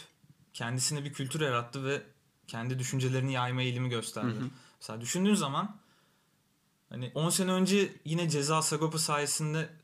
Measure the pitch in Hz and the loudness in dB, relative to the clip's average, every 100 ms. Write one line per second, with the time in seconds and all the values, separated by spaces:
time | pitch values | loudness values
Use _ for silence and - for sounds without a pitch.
0 | - _ _ - _ - 120 127 127 151 | -20 _ _ -20 _ -8 -4 0 0 -2
1 | 143 - 135 156 151 120 120 139 131 139 | -6 -6 -4 0 2 0 -2 -4 -2 -2
2 | - - _ _ - 117 120 131 127 135 | -4 -20 _ _ -12 -6 -4 -2 -2 0
3 | 127 131 131 131 123 127 127 123 127 117 | 2 2 0 0 0 0 0 0 -2 -2
4 | 107 - 120 110 123 - - _ - 113 | -4 -4 -2 -2 -6 -8 -20 _ -12 -10
5 | 117 180 196 202 147 143 202 - _ _ | -4 2 4 4 2 -2 -4 -8 _ _
6 | _ _ _ _ _ _ _ _ _ 123 | _ _ _ _ _ _ _ _ _ -10
7 | 123 139 165 175 185 185 185 202 190 - | -6 -2 0 2 2 4 4 6 4 0
8 | 151 165 170 147 139 160 156 151 156 160 | -4 0 2 2 2 2 2 2 0 0
9 | 160 147 143 - 156 156 160 - | 0 2 0 0 0 -2 -4 -10